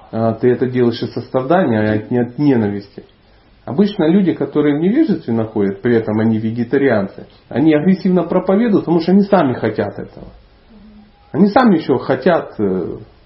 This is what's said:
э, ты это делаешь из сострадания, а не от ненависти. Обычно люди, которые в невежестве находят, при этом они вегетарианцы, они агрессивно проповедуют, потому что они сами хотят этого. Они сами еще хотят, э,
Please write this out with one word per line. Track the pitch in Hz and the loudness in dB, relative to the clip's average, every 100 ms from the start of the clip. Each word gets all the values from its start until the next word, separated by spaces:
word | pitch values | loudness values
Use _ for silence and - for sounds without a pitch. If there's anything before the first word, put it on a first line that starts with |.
| - | -10
э, | 113 113 110 | -4 -2 0
ты | 123 | 0
это | 123 143 | 2 0
делаешь | 127 120 117 | 0 0 0
из | 120 | -8
сострадания, | - 117 131 135 175 160 110 | -8 -6 -4 0 0 2 0
а | 107 107 107 | 0 -2 -2
не | 123 | -2
от | 120 123 | -2 0
ненависти. | 147 123 104 101 - - - _ _ _ _ _ | 2 2 0 -4 -10 -20 -20 _ _ _ _ _
Обычно | - 139 202 202 156 | -8 -2 -2 0 0
люди, | 190 180 | 2 2
которые | - 139 147 147 143 | -2 -4 -2 0 0
в | |
невежестве | 175 254 320 175 - | 0 0 0 -2 -2
находят, | 113 110 107 98 98 | -4 -2 -2 -2 -2
при | 123 117 | 0 0
этом | 110 107 | 0 0
они | 113 110 | 0 0
вегетарианцы, | 110 117 117 139 135 110 98 - - _ - | -2 -4 -2 0 2 0 -2 -10 -20 _ -8
они | - 160 | 0 2
агрессивно | 151 185 190 190 180 | 4 2 2 2 0
проповедуют, | 165 180 - 196 240 180 | 0 -2 0 0 2 0
потому | - 170 | 2 0
что | 165 | 2
они | 196 | 2
сами | 202 190 143 | 4 2 2
хотят | 120 113 107 101 - | 0 -4 -2 -6 -6
этого. | - - - - _ _ _ - - - - _ _ | -16 -16 -20 -20 _ _ _ -20 -20 -20 -20 _ _
Они | 131 196 | 2 4
сами | 233 247 165 | 4 4 4
еще | 151 127 | 2 -2
хотят, | - 131 190 160 - - | 0 0 2 0 -2 -4
э, | 101 92 80 107 - _ | -2 -2 -4 -10 -16 _